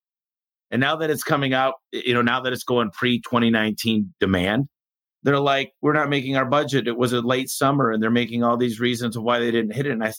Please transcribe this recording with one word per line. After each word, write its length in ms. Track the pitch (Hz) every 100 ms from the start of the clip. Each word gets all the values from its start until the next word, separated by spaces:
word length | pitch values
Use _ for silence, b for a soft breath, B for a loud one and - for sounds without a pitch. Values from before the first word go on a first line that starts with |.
| _ _ _ _ _ _ -
And 100 | 117
now 160 | 139 156
that 140 | 156
it's 120 | 143
coming 300 | - 147 135
out, 220 | 131 131 - _
y-, 100 | 117 123
you 80 |
know, 80 | 120
now 180 | 120 127
that 120 | 127
it's 120 | 120
going 260 | - 123 107
pre-twenty 600 | - 123 117 - 120 117
nineteen 640 | 110 107 107 113 107 98 -
demand, 480 | 95 92 92 117 143 _ _ _ _ _
they're 180 | 131 143
like, 320 | 139 135 135 _
"We're 140 | 147
not 160 | 151 139
making 260 | 143 131 135
our 80 |
budget. 420 | 127 143 139 131 117
It 100 | 117
was 160 | 123
a 100 | 123
late 260 | 120 131 131
summer," 420 | - 139 143 120
and 120 | 110
they're 80 | 110
making 340 | 120 117 120
all 120 | 120 120
these 220 | 123 107
reasons 380 | 123 117 120 113
of 60 |
why 160 | 113 120
they 120 | 117
didn't 240 | 117 110
hit 120 | 113 139
it. 60 |
And 120 | 113
I, 80 | 110